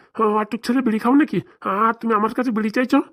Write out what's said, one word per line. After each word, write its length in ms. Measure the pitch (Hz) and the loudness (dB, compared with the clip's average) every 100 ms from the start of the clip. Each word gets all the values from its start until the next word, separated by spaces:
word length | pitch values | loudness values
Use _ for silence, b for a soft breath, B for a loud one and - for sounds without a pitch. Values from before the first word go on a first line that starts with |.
| b - 220 214 | b -2 0 0
আর 60 | 214 | -4
টুক 160 | 226 - | -6 -2
ছেলে 160 | 254 | -2
বিড়ি 180 | 247 214 | 0 0
খাও 160 | 233 277 | 2 2
নাকি? 260 | - 185 b b | 2 -2 b b
আর 320 | 202 196 226 | -6 0 0
তুমি 200 | 226 226 | 0 -2
আমার 200 | 214 214 | 0 0
কাছে 180 | 262 247 | -2 -2
বিড়ি 180 | 220 214 | -2 -2
চাইছো? 320 | 247 254 277 - | -2 2 0 0